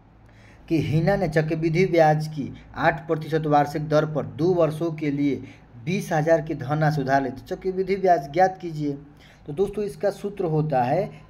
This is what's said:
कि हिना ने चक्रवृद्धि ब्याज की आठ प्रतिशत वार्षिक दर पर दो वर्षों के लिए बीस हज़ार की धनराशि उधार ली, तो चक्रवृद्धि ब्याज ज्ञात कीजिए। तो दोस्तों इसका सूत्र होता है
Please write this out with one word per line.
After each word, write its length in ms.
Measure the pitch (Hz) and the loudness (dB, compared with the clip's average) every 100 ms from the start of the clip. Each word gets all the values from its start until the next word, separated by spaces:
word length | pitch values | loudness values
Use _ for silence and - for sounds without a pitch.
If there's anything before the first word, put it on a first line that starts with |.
| _ _ - - - - - | _ _ -20 -20 -20 -20 -4
कि 100 | 160 | -2
हिना 380 | 107 156 180 202 | 2 2 2 2
ने 120 | 170 | 2
चक्रवृद्धि 580 | 160 156 160 165 160 190 | 0 0 0 0 2 4
ब्याज 420 | 165 156 156 151 | 6 6 4 0
की 240 | 151 110 - - - | -6 -8 -10 -16 -2
आठ 300 | 156 160 - | 0 0 -4
प्रतिशत 400 | 160 156 156 156 | -4 -2 -2 2
वार्षिक 420 | 147 143 160 151 | 2 2 -2 0
दर 180 | 151 156 | 0 2
पर 200 | 143 110 | -2 -6
दो 280 | 110 170 | -2 0
वर्षों 380 | 175 156 151 165 | 2 2 0 -4
के 180 | 156 151 | -2 -4
लिए 320 | 143 143 123 - - - 120 | 0 -2 -2 -8 -18 -20 -10
बीस 280 | 117 196 - | -4 -4 -2
हज़ार 280 | 160 156 165 | 0 4 2
की 140 | 151 | 2
धनराशि 460 | 151 123 151 156 151 | -6 -4 0 0 0
उधार 220 | 127 139 | 2 2
ली, 80 | 127 | 0
तो 260 | 123 - 185 | -6 -10 -6
चक्रवृद्धि 400 | 190 185 185 196 | -4 -4 -2 0
ब्याज 360 | 185 170 147 | 4 4 2
ज्ञात 260 | 151 185 185 | 2 2 2
कीजिए। 380 | 175 151 147 139 - - - - - | -8 -6 -4 -6 -12 -20 -20 -18 -10
तो 60 | |
दोस्तों 320 | 147 196 208 | -4 -2 -2
इसका 260 | 202 - 202 | -8 -4 -4
सूत्र 340 | 190 202 196 | -4 -8 -4
होता 380 | 175 156 151 127 | -2 0 0 0
है 280 | 123 160 214 - - | 2 0 -2 -8 -12